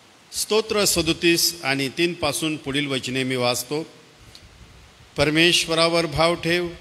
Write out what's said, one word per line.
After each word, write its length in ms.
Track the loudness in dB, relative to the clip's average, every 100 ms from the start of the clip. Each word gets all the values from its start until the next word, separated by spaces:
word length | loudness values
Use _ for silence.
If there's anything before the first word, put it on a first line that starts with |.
| -20 -20 -12
स्तोत्र 520 | -8 0 0 2 0
सदोतीस 760 | 2 2 0 0 2 2 0 -2
आणि 260 | -2 -2 -2
तीनपासून 680 | -2 -2 -2 -4 -2 -4 -4
पुढील 300 | -4 -4 -2
वचने 360 | -4 -4 -2
मी 120 | -2
वाचतो. 520 | 0 0 -2 -4 -6 -8 -16 -20 -20 -20 -20 -20 -20 -20 -20 -20 -20 -8 0
"परमेश्वरावर 880 | 2 4 4 4 2 2 2 2
भाव 300 | 0 2 2
ठेव 340 | 2 0 0 -2 -8